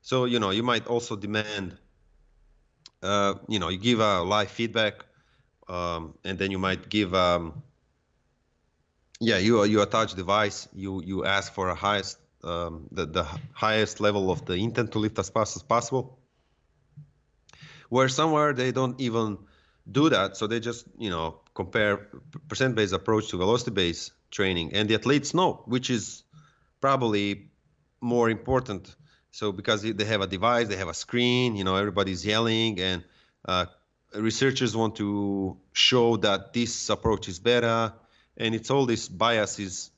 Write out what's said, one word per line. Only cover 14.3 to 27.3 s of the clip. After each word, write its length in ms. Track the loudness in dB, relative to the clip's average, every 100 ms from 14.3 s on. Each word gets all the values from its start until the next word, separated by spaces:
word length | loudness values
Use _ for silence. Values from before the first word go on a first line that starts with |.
of 140 | -2
the 100 | -2
intent 380 | -2 -2 -2 -2
to 60 | -2
lift 200 | -2 -2
as 120 | -4
fast 260 | -2 -2 -4
as 60 |
possible. 560 | 0 0 0 -4 -4 -16 _ _ _ _ _ _ _ -20 -20 _ _ _ _ -20 -20 -20 -2
Where 220 | 2 4
somewhere 420 | 4 2 4 2
they 200 | 2 0
don't 280 | 0 -2 0
even 380 | -2 0 0 -4 -12 _ _ _ -4
do 200 | 2 4
that, 260 | 4 2 -2
so 100 | -2
they 140 | -2
just, 260 | -4 -8 -14 -8
you 100 | -4
know, 320 | -2 -4 -6 _
compare 420 | -10 -2 2 2 0
p-, 220 | -4 -20 -18 -20 -12
percent-based 460 | 0 0 2 2
approach 360 | 0 2 0 0
to 100 | 0
velocity-based 720 | 2 2 0 0 0 -2 -10 _ _
training, 440 | -2 0 0 -2
and 120 | -2 2
the 100 | 2
athletes 360 | 2 2 2
know, 300 | 0 0 0
which 240 | -4 -4 0
is 360 | -4 -4 -14 _ -20 _ _ _ _
probably 680 | 0 2 2 2 0